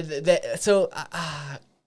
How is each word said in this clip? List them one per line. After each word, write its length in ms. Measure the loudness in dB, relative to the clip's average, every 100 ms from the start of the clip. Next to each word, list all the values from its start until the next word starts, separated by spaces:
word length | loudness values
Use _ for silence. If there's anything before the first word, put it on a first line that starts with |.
th-, 220 | 0 0
th-, 360 | 4 2 2 -2
so, 300 | 4 4 4
uh, 120 | -2 -10
uh, 460 | -8 -8 -8 -10 -14 -18 _